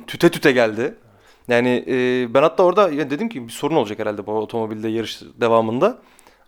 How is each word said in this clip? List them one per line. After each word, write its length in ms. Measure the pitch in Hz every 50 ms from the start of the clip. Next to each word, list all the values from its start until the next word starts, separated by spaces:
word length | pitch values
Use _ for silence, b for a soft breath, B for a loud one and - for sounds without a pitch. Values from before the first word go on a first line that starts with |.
| -
tüte 240 | - - - - 170
tüte 200 | - - - 156
geldi. 440 | 127 123 120 110 107 107 120 160 226 - _ b b b b b b b b
Yani, 380 | - 123 120 123 123 123 120 -
e, 460 | - 127 127 127 127 127 127 123 117 117
ben 80 | 135
hatta 220 | 147 165 160 - 190
orada 280 | 175 180 202 208 175
ya 180 | 147 139 156 135
dedim 200 | 139 147 220 226
ki 180 | - 131 117
bir 40 | 117
sorun 240 | - - - 147 170
olacak 240 | 156 120 101 107 101
herhalde 260 | 110 107 104 104 101
bu 40 | 101
otomobilde 560 | 107 110 107 107 - 117 113 110 110 107 107 113
yarış 320 | 110 113 107 104 - - - - - 117
devamında. 560 | 117 113 113 113 113 110 110 127 160 214 254 b b b b b b b b b b